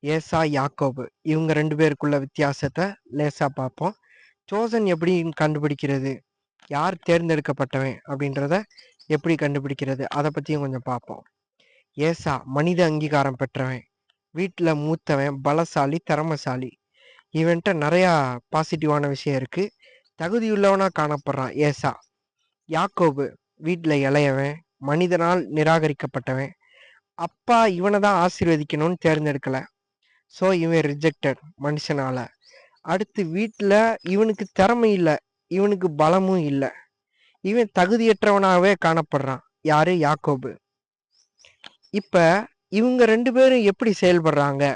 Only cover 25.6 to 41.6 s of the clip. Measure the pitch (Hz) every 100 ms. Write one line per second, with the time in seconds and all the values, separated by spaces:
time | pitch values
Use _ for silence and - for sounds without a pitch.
25.6 | 151 165 156 143 - 139 135 131 139 -
26.6 | _ _ - _ _ - 165 _ - 233
27.6 | 220 175 190 208 202 190 175 - 170 160
28.6 | 147 151 160 156 170 156 151 139 135 131
29.6 | - _ _ _ _ _ _ - 185 185
30.6 | 165 165 147 143 160 147 147 127 151 _
31.6 | 143 151 - 147 135 127 117 _ _ -
32.6 | _ _ - 180 208 - 175 170 220 _
33.6 | 202 202 226 220 - 196 220 208 196 -
34.6 | 190 240 226 202 165 147 _ _ _ 180
35.6 | 208 202 180 147 156 185 190 185 151 139
36.6 | 135 - _ _ _ _ _ _ 185 226
37.6 | 220 - 180 226 226 208 214 202 196 180
38.6 | 190 196 165 165 151 143 131 131 _ _
39.6 | 160 151 160 180 147 151 - 139 131 -
40.6 | _ _ _ _ _ _ _ _ _ _